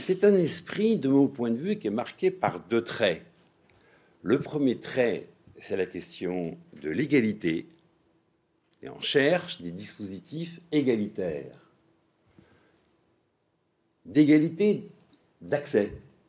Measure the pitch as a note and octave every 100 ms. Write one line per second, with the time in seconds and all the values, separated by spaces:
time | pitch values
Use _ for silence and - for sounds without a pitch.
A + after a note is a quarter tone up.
0 | - F#3 G#3 G3 E3+ - - E3+ A3 G#3+
1 | C3+ C#3 C#3 C#3 A#2+ A#2 F3 G#3 A2 G#2+
2 | A#2 - F#3 F#3+ G#2 F2 - A#2 A2+ -
3 | G#2 D#2 - _ _ _ _ _ _ _
4 | _ _ - C#3 - D3+ C3+ A2 - C3
5 | A#2+ E2 - _ _ - - G2+ F#2 F2+
6 | - - F#2 F2+ E2+ - - - C#2+ -
7 | D#3 C#3+ A2 G#2 F2 E2 - _ _ _
8 | _ _ _ _ _ _ _ _ - -
9 | - D3 C#3 F3 - - F2 E2+ G#2 -
10 | G2+ F#2+ - D#3 E3+ - - D3+ B2+ A2+
11 | G#2 - F2+ D2 C2 - _ _ _ _
12 | _ _ _ _ _ _ _ _ _ _
13 | _ _ _ _ _ _ _ _ _ _
14 | - C#3+ D3+ D#3 D#3+ E3 G#3 - - -
15 | _ _ _ - F2 - - A2 G2+ -
16 | - _